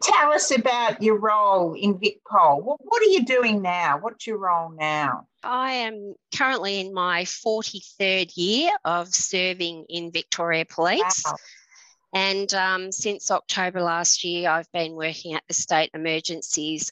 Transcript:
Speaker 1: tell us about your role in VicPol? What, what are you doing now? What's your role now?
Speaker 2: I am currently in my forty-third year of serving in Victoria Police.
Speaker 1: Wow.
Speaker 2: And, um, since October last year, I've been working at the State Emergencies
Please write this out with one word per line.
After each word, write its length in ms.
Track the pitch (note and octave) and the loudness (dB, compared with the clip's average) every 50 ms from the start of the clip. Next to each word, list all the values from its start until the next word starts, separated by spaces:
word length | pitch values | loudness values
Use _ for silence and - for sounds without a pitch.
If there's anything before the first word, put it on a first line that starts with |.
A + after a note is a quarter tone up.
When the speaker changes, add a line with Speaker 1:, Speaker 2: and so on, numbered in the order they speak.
Speaker 1:
tell 320 | - - G#4 - D4 D4 | 2 4 4 6 6 6
us 180 | D4+ - D4 - | 4 4 2 2
about 520 | C#4 A#3+ A#3+ C4 A#3+ A#3+ A#3 A3 G#3+ - | 0 2 2 2 2 2 0 0 0 2
your 160 | G#3 A3 A3 G3+ | 2 2 4 4
role 560 | G#3+ G#3+ G#3+ G#3+ G#3 G3+ G3 F#3 F3 E3 D#3+ | 2 2 2 4 4 4 4 4 2 0 -2
in 240 | - G3 G#3 G3 F3+ | 0 0 0 0 0
VicPol? 640 | - G3+ - - - - G#3+ G3 E3+ D3+ C#3+ C#3+ | -2 -4 -4 -6 -4 2 4 6 6 6 6 4
What, 160 | F#3 B3+ D4 - | 0 -2 -4 -4
what 220 | C4 - A4+ A#4 | -2 0 2 4
are 80 | A4 G4+ | 6 6
you 120 | F#4+ F4+ A#3 | 6 4 4
doing 340 | B3+ C4 B3 B3 A3+ G#3+ G3+ | 4 2 2 4 2 2 0
now? 380 | F#3+ F3+ F3 F3 E3+ D3 C#3+ D3+ | 0 -2 0 0 0 0 0 0
What's 280 | F#3+ A#3 - - - | -2 -6 -8 -8 -8
your 120 | A3+ A3 G3+ | -8 -6 -2
role 320 | G3 F#3 F3 E3+ E3 E3 | 0 0 0 0 0 -4
now? 560 | D#3+ D#3 D#3 D#3 D3+ D3+ D3 C3+ B2 - - _ _ _ | -6 -4 -2 0 2 2 2 0 0 -2 -8 _ _ _
Speaker 2:
I 300 | - - B3 B3+ C4 C4 | -6 -4 -2 -2 -2 -2
am 420 | C4 B3 A#3 A3 A3 G#3 G3+ G3+ - - _ _ - | -2 -2 -4 -4 -6 -10 -12 -12 -14 -16 _ _ -2
currently 460 | - C#4 C4 C4 A3 F#3 G3 G3 G3 | 0 0 0 0 0 -2 -2 -2 -4
in 140 | F#3 F#3+ G3 | -4 -4 -2
my 320 | F#3 F3+ F3+ F3 E3+ F#3 | -2 0 0 0 -2 -2
forty-third 1080 | F#3 - - - A3 A3 A3 A3 - - F#3+ - - - - G3 F#3+ F#3+ F#3+ F3+ F3+ - | -4 -6 -4 -2 -2 -2 -2 -4 -6 -10 -12 -16 -12 -6 -2 0 0 2 0 -2 -2 -4
year 360 | F3 F3 G3 G#3+ C4 D#4+ F4 G#4 G4 | -2 0 0 2 2 2 0 0 0
of 260 | - D#3+ E3+ F3 F3 F#3 F3 | -2 -2 -2 -2 -2 -2 -2
serving 680 | - - - - F#3 F#3 F#3 F3+ F#3 F3 E3+ E3+ D#3+ D#3 - | -2 -2 -2 -2 0 0 -2 -2 -4 -6 -6 -8 -10 -12 -10
in 200 | E3+ E3+ E3+ E3+ | -10 -8 -8 -6
Victoria 540 | E3+ E3 - - - - E3+ E3+ D#3+ D#3+ D#3+ | -6 -6 -6 -4 -4 -2 0 0 0 0 -2
Police. 580 | - - - E3 F3 G#3+ E4 G#3+ F3+ - - - | -2 -2 0 0 2 2 2 0 0 0 -2 -2
Speaker 1:
Wow. 80 | D3+ D3 - - - - - _ _ _ - - _ _ _ _ _ | -4 -6 -8 -12 -18 -20 -20 _ _ _ -20 -20 _ _ _ _ _
Speaker 2:
And, 400 | - F#3+ F#3+ G3 F#3+ G3 G3+ G3 G3 | -2 0 0 0 0 0 -2 -2 0
um, 360 | F#3+ F#3 F#3 F#3 F#3 F#3 F#3+ | 0 0 0 0 -2 -4 -6
since 400 | F#3+ - - G#3+ G#3 - - - | -8 -6 -6 -6 -6 -4 -2 -2
October 520 | G3 - - - - G3 F#3 F3+ F3 F#3 | -2 -2 -2 -4 -2 -2 -2 -2 -2 -2
last 420 | F3 E3+ E3 E3+ E3+ - - - - | -2 -2 0 0 2 2 0 0 -2
year, 260 | F3 F3 F3 F3 E3 | -4 -4 -2 0 0
I've 220 | D#3 E3 D#3+ - | 0 0 -2 -4
been 240 | - F3 E3 D#3+ E3 | -4 -4 -4 -4 -4
working 380 | D#3+ D#3 D#3+ D#3 - - E3+ D#3 | -6 -6 -6 -6 -8 -8 -8 -8
at 100 | D3+ - | -8 -6
the 80 | - - | -4 -4
State 360 | C#3+ - - E3 D#3 D#3 - - | -4 -2 0 2 2 2 0 -2
Emergencies 960 | D#3 D#3+ E3 D#3+ D#3+ - - E3+ D#3 - - - D#3 D3+ D#3 D#3+ D3 - - | -4 -2 -2 -2 -2 -4 -6 -8 -8 -6 -4 -4 -4 -2 -4 -6 -6 -6 -4